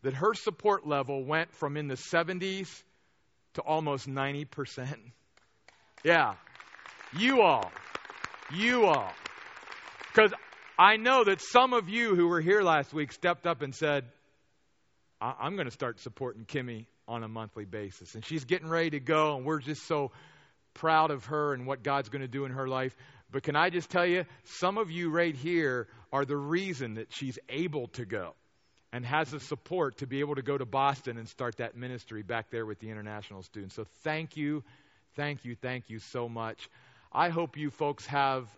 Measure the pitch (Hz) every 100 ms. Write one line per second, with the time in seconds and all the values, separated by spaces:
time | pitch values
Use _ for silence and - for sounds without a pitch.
0 | 135 131 190 226 - 170 208 196 151 143
1 | 131 139 131 156 165 - 147 143 147 131
2 | - 170 170 185 190 190 185 - _ _
3 | _ _ _ _ _ - - 156 156 139
4 | 139 135 139 143 147 - 135 - 127 151
5 | 117 _ _ _ _ _ - _ _ -
6 | 160 170 127 98 - - - - - -
7 | - 156 240 269 190 131 92 - - -
8 | - - - - - 156 226 247 208 147
9 | 98 - - - - - - - - -
10 | - - 214 - - - - - 185 220
11 | 226 262 208 190 - 247 254 247 180 220
12 | 233 185 170 175 160 208 190 156 135 151
13 | 143 - 180 175 175 151 143 127 151 143
14 | 123 _ _ _ _ _ _ _ _ _
15 | _ _ 117 135 135 196 135 - 127 117
16 | 127 - 127 107 110 139 123 113 117 _
17 | - 117 110 110 110 - 101 107 101 -
18 | 87 - - 160 123 180 160 165 165 147
19 | 127 156 156 143 131 156 131 151 - 156
20 | 135 - - - _ _ _ - 160 160
21 | 156 139 117 151 147 131 127 135 120 139
22 | 135 143 131 135 139 127 131 131 131 -
23 | - - _ 139 156 147 175 180 - 180
24 | 175 180 170 - - - 180 202 202 170
25 | 170 160 170 139 156 170 151 123 110 -
26 | - 135 139 143 143 170 190 143 123 110
27 | 110 - 135 120 - 135 175 151 120 -
28 | 110 107 87 - _ _ _ _ _ 120
29 | 120 147 160 143 - 143 - 180 143 -
30 | 131 135 147 139 131 139 123 135 139 135
31 | 127 117 113 - 123 - 117 120 123 123
32 | - 110 98 117 110 117 110 104 110 110
33 | 104 107 101 98 90 107 98 104 104 _
34 | 156 156 160 - 147 151 - _ _ _
35 | _ - 147 147 123 117 127 127 113 110
36 | - 127 120 117 113 - - _ - -
37 | _ 135 170 165 165 147 151 - 147 143
38 | - 139 139 131 117